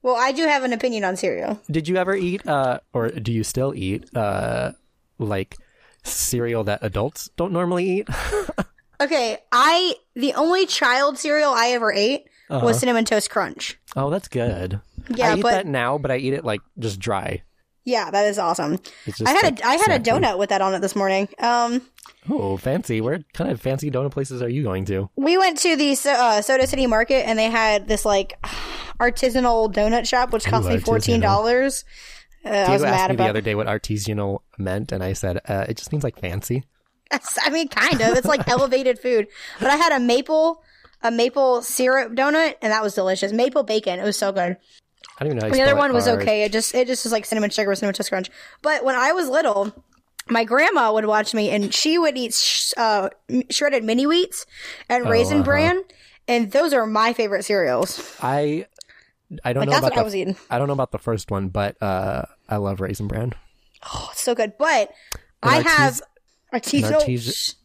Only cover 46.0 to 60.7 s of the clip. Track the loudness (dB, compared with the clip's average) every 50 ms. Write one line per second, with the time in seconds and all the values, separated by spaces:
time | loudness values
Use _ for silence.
46 | 2 2 2 2 2 2 2 2 0 0 0 -2 -2 0 0 0 0 0 0 -4
47 | -2 -2 -2 -2 -2 -2 -2 -2 -2 -2 0 0 0 0 0 0 -2 -4 -2 -2
48 | -4 -4 -4 -4 -4 -6 -12 -18 -20 -20 -20 _ -2 0 0 2 0 0 2 2
49 | 2 2 2 0 0 0 0 2 2 2 2 0 -2 -2 -6 -12 -20 _ _ _
50 | _ _ _ -20 -8 -2 0 0 0 2 2 2 2 4 2 2 2 4 2 2
51 | 2 2 2 0 0 0 -2 -2 0 0 0 0 0 0 -2 0 0 2 2 4
52 | 2 2 0 -2 -6 -4 -2 0 0 0 0 0 -2 -4 -2 0 0 2 2 2
53 | 0 -2 -6 _ _ -2 -2 -2 -2 -2 -2 0 0 2 0 0 0 2 0 2
54 | 2 2 2 2 2 0 -4 -12 -14 _ -18 -18 -16 -16 -16 -18 -4 _ -2 0
55 | 2 2 4 4 4 4 2 2 2 4 4 4 4 2 2 0 -4 _ -16 _
56 | -20 -20 _ _ _ 0 0 0 0 2 2 2 2 4 2 2 2 2 2 2
57 | 2 2 2 0 0 0 0 -2 0 0 2 2 2 2 2 0 0 -2 -4 -10
58 | -12 -14 -12 -6 -4 -2 0 0 0 0 -2 -4 -6 _ _ _ -20 _ -20 -20
59 | _ _ _ _ _ _ -16 -8 -4 -2 -2 0 2 2 2 2 2 2 2 0
60 | -2 0 -2 -4 -4 -4 -6 -8 -6 _ -2 -2 0 -2